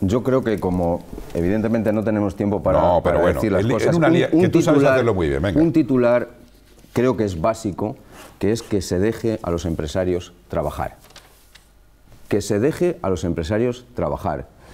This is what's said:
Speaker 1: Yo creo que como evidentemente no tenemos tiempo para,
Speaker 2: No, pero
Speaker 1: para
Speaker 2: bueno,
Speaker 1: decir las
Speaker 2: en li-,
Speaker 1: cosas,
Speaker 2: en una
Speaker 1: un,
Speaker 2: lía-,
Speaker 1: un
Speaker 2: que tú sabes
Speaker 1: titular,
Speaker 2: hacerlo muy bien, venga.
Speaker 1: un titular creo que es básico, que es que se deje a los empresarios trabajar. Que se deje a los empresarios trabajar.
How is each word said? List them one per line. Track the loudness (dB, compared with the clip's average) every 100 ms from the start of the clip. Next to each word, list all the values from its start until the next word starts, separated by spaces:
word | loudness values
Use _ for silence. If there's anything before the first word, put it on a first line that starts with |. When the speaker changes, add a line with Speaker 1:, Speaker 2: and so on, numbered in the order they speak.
Speaker 1:
Yo | 0 0
creo | 2 0
que | 2 0
como | 0 0 0 -2 -6 -14 -8
evidentemente | -2 0 0 0 0 0
no | 0
tenemos | 0 0 0
tiempo | -2 -2 0
para, | 2 2
Speaker 2:
No, | 4 2
pero |
Speaker 1:
para | 2 2
Speaker 2:
bueno, | 2
Speaker 1:
decir | 0 0
las | 2
Speaker 2:
en | 0
li-, |
Speaker 1:
cosas, | 0 2
Speaker 2:
en | 2
una | 4
Speaker 1:
un, |
Speaker 2:
lía-, | 4 2
Speaker 1:
un | 2
Speaker 2:
que | 4
tú | 2
sabes | 4 4
Speaker 1:
titular, | 4
Speaker 2:
hacerlo | 4 2
muy | 2 0
bien, | 0
venga. | 0 2
Speaker 1:
un | 2
titular | 2 2 2 4 2 -2 -10 -20 -20 -20 -20 -6
creo | 0 0 2
que |
es | -2 0
básico, | -2 -2 -4 -4 -6 -8 -16 -20 -20 -4
que | -2
es | -2
que | -2 -4
se | -2 0
deje | 0 -2 -4 -4
a | -4
los | -4 -4
empresarios | -4 -4 -2 -2 -2 -6 -18 -8
trabajar. | -6 -4 -6 -8 -12 -20 -20 -20 -20 -20 -20 _ _ -20 _ -20 -20 -4
Que | -4
se | 0 0
deje | 0 0 -2 -2
a | -4
los | -2
empresarios | -2 -4 -2 -2 -2 -4 -10
trabajar. | -6 -4 -4 -4 -6 -8 -20 -20